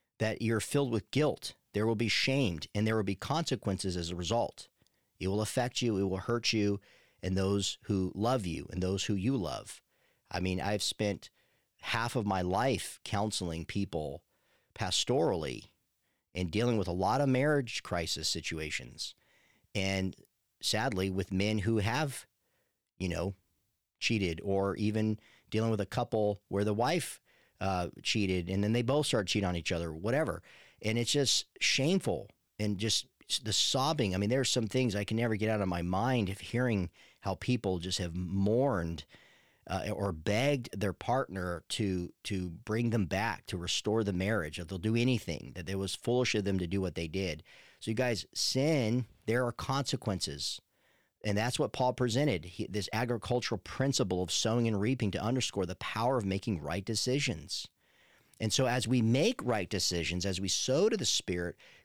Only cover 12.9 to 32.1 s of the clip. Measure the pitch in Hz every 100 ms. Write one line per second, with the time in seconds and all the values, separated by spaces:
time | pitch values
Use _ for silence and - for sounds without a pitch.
12.9 | - - 101 107 - 87 80 80 101 98
13.9 | 82 76 71 - _ _ _ _ - 92
14.9 | - - 127 156 92 73 58 - _ _
15.9 | _ _ _ _ - 87 98 120 113 90
16.9 | 87 95 123 143 127 147 147 120 - -
17.9 | 87 82 - 76 85 - 80 78 - 62
18.9 | - - - _ _ _ _ _ 104 95
19.9 | 98 92 - - _ _ _ - 107 127
20.9 | 120 98 95 92 95 104 107 98 113 98
21.9 | 127 151 131 - _ _ _ _ _ _
22.9 | - 92 82 92 98 _ _ _ _ _
23.9 | _ - 113 92 82 98 98 98 95 104
24.9 | 107 110 107 - - _ 110 113 110 98
25.9 | - 123 110 104 101 - 98 104 104 123
26.9 | 170 - - _ _ _ - 98 92 87
27.9 | - - 110 98 92 87 95 104 117 120
28.9 | 139 147 120 95 107 95 87 80 87 85
29.9 | 78 98 131 156 82 - - - _ 107
30.9 | 113 117 143 135 - - - - - 139
31.9 | 190 -